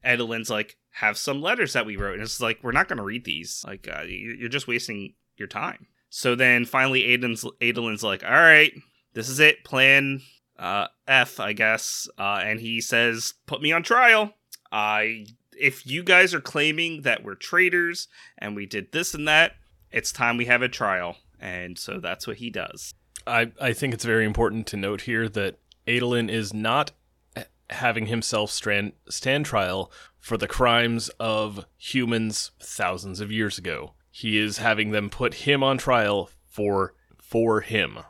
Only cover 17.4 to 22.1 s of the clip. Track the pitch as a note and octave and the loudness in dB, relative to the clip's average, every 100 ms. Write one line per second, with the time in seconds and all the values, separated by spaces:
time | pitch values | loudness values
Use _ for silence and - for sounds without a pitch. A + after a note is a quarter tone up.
17.4 | - F3 F3+ F3 E3+ F3 - - - _ | -2 2 4 2 0 -4 -12 -18 -20 _
18.4 | G#2 G#2 G2 G#2+ F#2+ D#3 F3 D3 D3+ D3+ | -10 -8 -8 -8 -6 -6 -4 -4 2 4
19.4 | E3 - _ _ _ A2+ - - A#2+ A#2+ | 4 0 _ _ _ -6 -6 -2 0 0
20.4 | A#2+ B2 B2 - G#2+ F#2 F2 F2 _ _ | 2 2 2 -2 -2 0 -2 -10 _ _
21.4 | F#2+ F2+ F2+ F2+ - G2 E2+ | -12 -10 -10 -12 -10 -8 -8